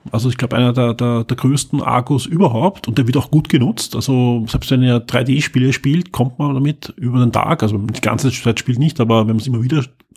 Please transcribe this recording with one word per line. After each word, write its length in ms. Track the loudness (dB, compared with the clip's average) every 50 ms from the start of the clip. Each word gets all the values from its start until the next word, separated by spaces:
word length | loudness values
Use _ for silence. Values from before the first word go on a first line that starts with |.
| -10 -6
also 180 | -4 -2 -2 -2
ich 100 | -2 -2
glaub, 160 | -4 -2 0
einer 180 | 0 0 0
der, 200 | 0 0 0 -2 -2
der, 280 | -2 -2 -2 -2 -2
der 140 | -2 -4 -4
größten 460 | 0 0 0 0 0 -2 -4 -4 -4
Akkus 440 | -2 0 0 0 0 0 -2 -2 -2
überhaupt 600 | -2 0 2 2 2 2 2 0 0 -2 -4 -6 -2
und 100 | 0 0
der 80 | 2
wird 100 | 2 2
auch 140 | 0 0 2
gut 180 | 2 2 2 2
genutzt, 460 | 2 2 2 2 0 -2 -6 -8 -6
also 500 | -4 -2 0 2 2 2 2 2 0 -2 -2
selbst 240 | -4 -4 -2 0
wenn 100 | 2 4
ihr 160 | 4 4 2 2
drei 240 | 0 -2 -2 0
D 180 | 0 2 0 0
Spiele 320 | 0 0 0 2 2 2
spielt, 380 | 0 0 0 0 0 0 0 -2
kommt 300 | -2 -2 -2 -2 -2 -4
man 140 | -2 -2 0
damit 380 | 0 0 0 -2 -4 -10 -16 -12
über 240 | -8 -4 -2 2 2
den 100 | 2 2
Tag, 320 | 2 0 0 0 0 0
also 140 | 0 0 0
wenn 60 | -2 -2
man 100 | -4 -4
die 60 | -4
ganze 320 | -2 -2 0 0 0 -2
Zeit 260 | -2 -2 -2 -2 -2 -2
spielt 220 | -2 -4 -2 0
nicht, 180 | 0 0 0 0
aber 300 | 0 2 2 2 2 2
wenn 80 | 0
man's 100 | -2 -2
immer 160 | -2 -2 -2
wieder 220 | 0 0 0 -2 -2 -4 _ _ _ _ _